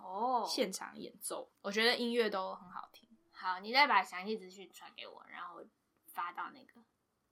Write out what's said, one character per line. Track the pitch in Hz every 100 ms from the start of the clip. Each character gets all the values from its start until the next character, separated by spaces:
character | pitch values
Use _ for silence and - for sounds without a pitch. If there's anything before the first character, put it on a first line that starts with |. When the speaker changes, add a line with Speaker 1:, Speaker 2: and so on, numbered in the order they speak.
Speaker 1:
哦。 | 185 190 254 247 226
Speaker 2:
现 | 311 208
场 | - - -
演 | - -
奏， | - - - _
我 | 196
觉 | 208 226
得 | 240
音 | 233
乐 | 240 214
都 | 196 190
很 | 196 185
好 | - -
听。 | - _ - _
Speaker 1:
好， | - 185 180
你 | 208
再 | 262 285
把 | 202
详 | 185 180 196
细 | 214
资 | 185
讯 | 196 180
传 | - 147
给 | - 107
我， | - -
然 | 160 175
后 | - - _ _ _ -
发 | - 175
到 | 175 170
那 | 135
个 | - 240 _ _ _ _ _